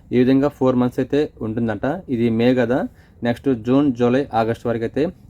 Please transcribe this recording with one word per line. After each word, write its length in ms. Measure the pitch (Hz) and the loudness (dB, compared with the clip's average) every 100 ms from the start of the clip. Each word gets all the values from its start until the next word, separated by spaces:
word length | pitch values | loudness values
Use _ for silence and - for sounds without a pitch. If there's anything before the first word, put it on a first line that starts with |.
| - | -2
ఈ 60 | 120 | 2
విధంగా 300 | 127 135 143 | 4 4 2
ఫోర్ 280 | - 127 123 | 0 2 2
మంత్స్ 220 | 123 131 | 0 -2
అయితే 320 | 123 143 151 - | -2 0 -2 -4
ఉంటుందంట. 600 | 110 113 117 101 127 180 156 | -6 -4 -2 -2 -4 -6 -6
ఇది 220 | 117 117 | -2 0
మే 240 | 113 123 | 2 2
కదా, 340 | 127 117 139 247 - - - | 2 0 0 -4 -10 -20 -8
నెక్స్ట్ 420 | 120 120 139 117 | -4 -2 -2 -2
జూన్, 300 | 117 135 147 | 0 2 2
జూలై, 320 | 117 120 131 139 | 2 2 0 0
ఆగస్ట్ 320 | 113 113 113 120 | -2 -2 -2 -4
వరకు 180 | 117 | -4
అయితే 240 | 113 131 170 - - | -4 -2 -4 -6 -10